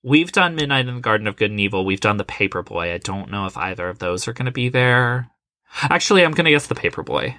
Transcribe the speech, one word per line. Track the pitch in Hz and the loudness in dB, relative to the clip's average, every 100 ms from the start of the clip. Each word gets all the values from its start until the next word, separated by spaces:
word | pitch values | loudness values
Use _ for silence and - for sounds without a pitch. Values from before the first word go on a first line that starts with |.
we've | 127 151 175 | 4 4 4
done | 202 175 160 | 2 2 0
Midnight | 147 135 127 | 0 0 0
in | 123 | -4
the | |
Garden | 120 107 107 | 0 0 0
of | 98 | -2
Good | 104 | -2
and | 104 | 0
Evil. | 98 95 95 | 0 0 0
We've | 98 | 0
done | 110 104 | 0 0
The | 98 | -4
Paperboy. | - 98 90 85 85 85 | -2 -2 -2 -6 -4 -4
I | 87 | -6
don't | - 98 - | -6 -8 -8
know | 101 95 | -6 -6
if | - | -6
either | 92 92 90 | -8 -6 -8
of | 90 | -4
those | 90 90 - | -4 -4 -4
are | |
gonna | 120 127 | -4 -4
be | 123 123 | -2 0
there. | 127 123 123 123 123 123 _ _ _ _ - | 2 4 4 2 -2 -6 _ _ _ _ -4
Actually, | 139 175 - 196 170 | 0 0 4 6 6
I'm | |
gonna | 156 160 | 4 4
guess | 147 - | 2 2
The | - | -4
Paperboy. | - - - - - | -4 -6 -4 -4 -4